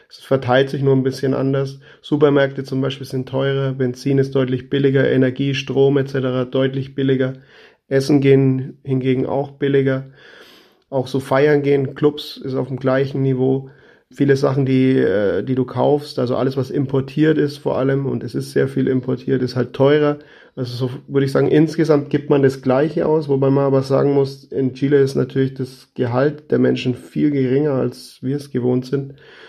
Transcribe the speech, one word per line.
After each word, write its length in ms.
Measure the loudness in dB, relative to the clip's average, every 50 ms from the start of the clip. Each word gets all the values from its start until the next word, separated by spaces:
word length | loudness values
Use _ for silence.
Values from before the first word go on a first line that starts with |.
| _ _
Es 80 | -20 -18
verteilt 520 | -4 -2 -2 0 2 2 4 4 4 2
sich 120 | 0 -2
nur 120 | 2 2 2
ein 100 | 2 2
bisschen 300 | 0 -4 -4 -4 -2 -2
anders. 460 | 0 -2 -2 -2 -2 -4 -4 -8 -14 -20 -20 -20 _
Supermärkte 640 | _ -4 0 2 4 4 4 4 2 2 -2 -6 -10
zum 160 | -6 -4 -4
Beispiel 260 | -4 -4 -4 -8 -12 -8
sind 220 | -8 -8 -8 -6
teurer, 420 | -4 -4 -2 -2 -2 -2 -2 -4
Benzin 460 | -2 -2 -2 -4 -4 -4 -4 0 2 2
ist 180 | 0 2 0
deutlich 340 | 0 0 0 -2 -4 -4 -4
billiger, 400 | -2 0 2 2 2 2 2 2
Energie, 440 | 2 2 2 2 0 -2 -4 -4 -4
Strom 440 | -4 -6 -4 0 2 4 4 4 2
et 120 | 0 -2
cetera 340 | -4 -4 -4 -2 -2 -2 -4
deutlich 500 | -2 -2 0 0 0 -2 -4 -8 -8 -6
billiger. 420 | -4 0 0 2 0 0 -2 -4 -8 -16 _ -20 -20 -20 -20 _ _ _ -2
Essen 320 | -2 0 2 2 2 4
gehen 580 | 6 6 6 6 6 4 2 0 -4 -8 -12 _ -6
hingegen 420 | -4 -4 -2 0 0 0 0 0
auch 260 | -2 -2 -4 -4 -6
billiger. 560 | -6 -4 -2 0 2 2 2 2 0 -2 -6 -10 -18 -20 -20 -20 -20 -20 -20 -20 -20 -20 _ _ _ _ _ -6
Auch 180 | -4 -4 -4 -2
so 140 | -4 -6
feiern 400 | -2 0 2 2 4 4 4 2
gehen, 340 | 2 2 2 2 0 -2 -4
Clubs 400 | 0 0 0 0 0 -12 -14 -16
ist 200 | -12 -10 -8 -6
auf 120 | -6 -6 -6
dem 100 | -8 -4
gleichen 440 | -2 0 0 0 0 -2 -2 -2
Niveau. 480 | 0 0 0 2 2 0 0 0 -4 -8 -20 -20 -20 _ _ _ _ _
Viele 240 | -2 -2 2 2 2
Sachen, 300 | 2 2 0 0 0 0
die, 320 | 2 2 2 4 4 4 2
äh, 460 | 2 2 2 2 0 0 0 -2 -2
die 100 | -2 -2
du 120 | -2 -2
kaufst, 520 | -4 -2 0 2 2 2 0 -2 -6 -6 -4
also 180 | -2 -2 -2
alles, 220 | -2 -2 -2 -2 -4
was 140 | -6 -4
importiert 640 | -4 -4 -4 0 -2 -2 -2 -2 -2 0 2 2 2 2
ist 220 | 0 -2 -2 -6
vor 180 | -6 -4 -2 0
allem, 300 | 0 0 0 -2 -2 -4
und 160 | -4 -6 -6
es 100 | -6 -8
ist 180 | -8 -8 -4 -2
sehr 140 | -2 -2 0
viel 200 | 0 -2 0 0
importiert, 560 | 0 -2 -2 -2 -6 -6 -2 -2 -2 -2 -2
ist 120 | -2 -4
halt 180 | -6 -8 -8 -2
teurer. 440 | 2 2 4 4 4 2 0 0 -2 -8 -20 -20 -20 -20 _ -10
Also 320 | -10 -10 -8 -6 -6 -6 -6
so 40 | -6 -10 -14 -4
würde 180 | 0 0 0
ich 60 | 2
sagen, 160 | 2 0 2 4
insgesamt 640 | 4 4 2 2 2 -2 2 2 2 2 2 0
gibt 220 | -4 -4 0 2
man 100 | 2 4
das 220 | 4 2 2 2 0
Gleiche 420 | 0 2 2 2 0 0 -2 0
aus, 240 | 2 0 0 0 0
wobei 220 | 0 2 2 2
man 140 | 2 2 2
aber 180 | 2 2 0 0
sagen 300 | 2 0 2 2 2 2
muss, 320 | 2 0 0 -4 -14 -16
in 280 | -8 -4 -2 -2 -2 -2
Chile 240 | -2 0 2 4 4
ist 160 | 4 4 2
natürlich 400 | -2 -2 -2 0 -2 -2 -2 -2
das 360 | -8 -10 -10 -10 -20 -20 _ -6
Gehalt 560 | -4 -4 -2 0 2 0 0 0 -4 -4 -2
der 80 | 0 2
Menschen 380 | 2 2 2 0 -2 -4 -4
viel 340 | -4 -8 -10 -4 -2 0 0
geringer, 440 | 0 0 0 2 2 0 0 0 0
als 440 | 0 -2 -4 -6 -8 -20 -20 -20 -10
wir 140 | -6 -6 -6
es 140 | -6 -6 -6
gewohnt 380 | -6 -2 0 0 0 0 -2 -2
sind. 260 | -6 -6 -6 -6 -14 -20 -20 -20 -20 -20 -20